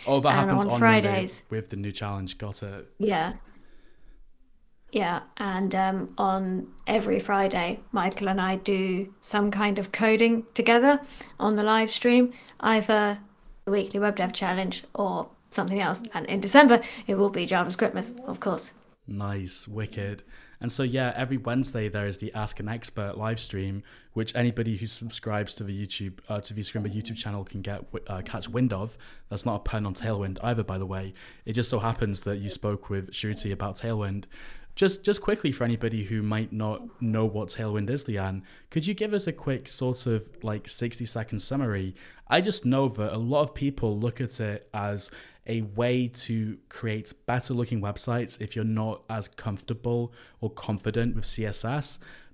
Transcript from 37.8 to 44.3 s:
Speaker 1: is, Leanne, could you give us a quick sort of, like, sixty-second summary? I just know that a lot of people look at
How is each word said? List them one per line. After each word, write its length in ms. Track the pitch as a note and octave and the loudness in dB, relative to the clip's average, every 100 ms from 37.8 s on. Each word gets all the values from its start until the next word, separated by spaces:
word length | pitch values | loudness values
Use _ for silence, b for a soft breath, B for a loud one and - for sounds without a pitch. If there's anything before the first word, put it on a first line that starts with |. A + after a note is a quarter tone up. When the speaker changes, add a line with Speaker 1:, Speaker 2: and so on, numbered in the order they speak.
| G#2+ | 0
Speaker 1:
is, 140 | C#3 | -2
Leanne, 380 | - G#2 F#2+ F#2+ b b b | -2 -2 -2 -4 b b b
could 160 | E3 E3 | -2 0
you 80 | |
give 200 | G3+ G#3+ | -2 0
us 140 | G#3 F#3 | 0 -2
a 60 | |
quick 360 | - C#3+ C3 - | -4 -4 -4 -6
sort 360 | - B2+ B2 B2 | -4 -2 0 0
of, 220 | A2 G#2 - | 0 -2 -8
like, 240 | A2 G#2+ - | -6 -6 -6
sixty-second 720 | - A#2+ - A#2 A#2 G#2+ G#2 | -6 -6 -4 -6 -6 -6 -6
summary? 560 | - C3+ B2 G2 F#2+ F#2 b b - | -2 -2 0 0 -4 -8 b b 2
I 140 | D#3+ | 2
just 240 | G3 G3 B2 | 2 0 2
know 240 | C3+ C3+ | 4 2
that 240 | G#2+ G#2 | 0 -2
a 40 | A2 | -2
lot 260 | A#2 C#3+ | 0 2
of 100 | D3 | 0
people 440 | - C#3 C3+ A2+ G#2 | 0 -4 0 0 0
look 220 | A#2+ - | -2 -2
at 180 | B2 | -6